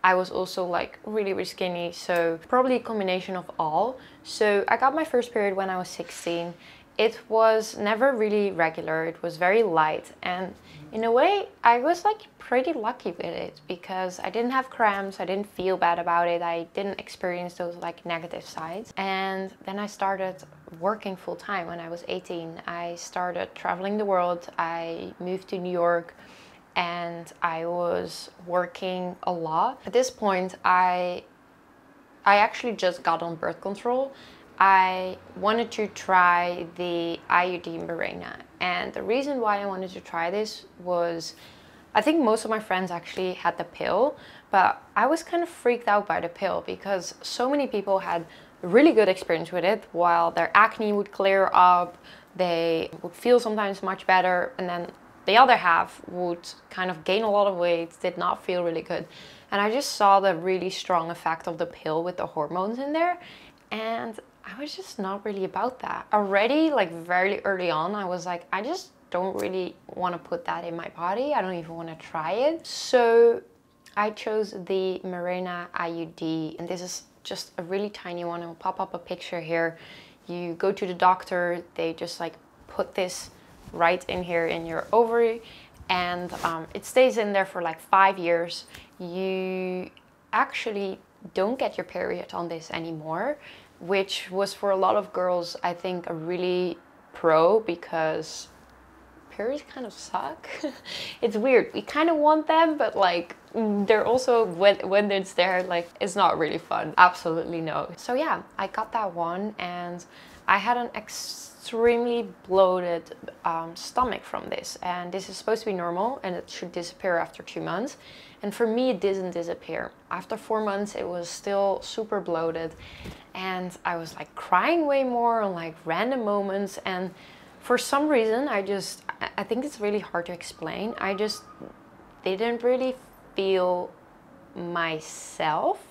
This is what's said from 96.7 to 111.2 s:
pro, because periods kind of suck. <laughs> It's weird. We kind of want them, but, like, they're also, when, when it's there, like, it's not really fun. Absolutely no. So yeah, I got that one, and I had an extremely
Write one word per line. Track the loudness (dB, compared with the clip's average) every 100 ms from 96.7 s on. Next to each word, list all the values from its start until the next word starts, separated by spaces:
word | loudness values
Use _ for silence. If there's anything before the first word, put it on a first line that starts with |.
| -4 -14 -20 -20
pro, | 0 4 6 8 6
because | 2 -6 -4 -2 -2 -2 -6 -12 -16 -20 -20 -20 -20 -20 -20 -20 -20
periods | -8 -6 -6 -10
kind | -14 -12
of |
suck. | -12 -8 -6 -6 -10 -14 -8 -8 -8 -14
<laughs> | -12 -12 -2
It's | 0 2
weird. | 6 6 4
We | -4
kind | -4 2 2
of | 6
want | 6 6 6
them, | 4 4 4
but, | 0
like, | 4 2 2 -4 -14 -8
they're | -2 0 0 4 4
also, | 6 2 4 4
when, | 2 6 6 6 2
when | 2 4
it's | 0 -2
there, | 2 2 2
like, | 0 -4 -4 -6
it's | -4
not | 4 4 4
really | 0 -2
fun. | -2 -4 0 8
Absolutely | 8 8 -4 -2 -4 -6
no. | -4 -4 -6 -10
So | -4
yeah, | -2 0 -2 -4 -8
I | -6
got | -4 -4
that | -4 -4
one, | -2 -4 -2 -6 -6
and | -8 -8 -8 -10 -14 -20 -20 -10 0
I | 0
had | 2 0
an | -2
extremely | -8 -12 -12